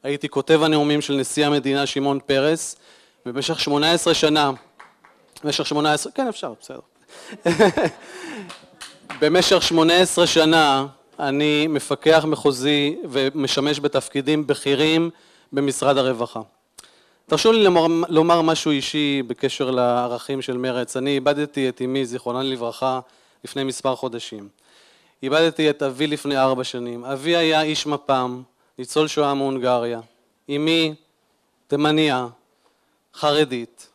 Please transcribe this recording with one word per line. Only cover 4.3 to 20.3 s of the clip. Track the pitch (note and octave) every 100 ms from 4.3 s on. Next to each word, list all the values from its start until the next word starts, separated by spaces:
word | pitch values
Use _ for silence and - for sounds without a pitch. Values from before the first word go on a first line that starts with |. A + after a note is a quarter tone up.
| D3+ C#3+ C3 _ _ - _ _ _ _ -
במשך | D3 - C#3+
שמונה | D3 D3+
עשרה, | D3+ -
כן, | - C4
אפשר, | G3+ D3+ A2
בסדר. | - C3 - _ _ - - - E3
<laughs> | D#3+ G#3 - F#3+ - - - E4+ C4 F#3 - - _ - - - -
במשך | D3+ E3+ F3+ F#3
שמונה | - E3 D#3+ F3
עשרה | F#3 - E3+
שנה | - D#3 E3 D3+ C3+ C#3 - _ -
אני | C#3+ C#3 D3+ D3+ D#3
מפקח | D3 - C#3 D3+ D#3+ D#3
מחוזי | D3 D3 B2+ C3+ D3 C#3+ D#3+
ומשמש | E3 C3 C3+ D3+ C3+ - C#3+ D3
בתפקידים | C#3+ C#3 - C#3+ C3+ D3+ C#3+
בכירים | C#3+ C#3 C3+ D#3 D#3+ E3 - _ _ _
במשרד | C#3 C#3+ C3 C3 C#3
הרווחה. | C3 A#2+ A#2 A2+ A2 _ _ - - _ _ _ _
תרשו | D#3 A3+
לי | A3+
לומר, | G3+ F3 E3 E3 E3+
לומר | D#3+ E3 E3+
משהו | D#3+ D#3+ D#3+
אישי | D3 C3 D3+ D3 C#3 A#2+
בקשר | A#2+ C3+ - C3
לערכים | B2+ B2 A#2+ B2 A#2+ -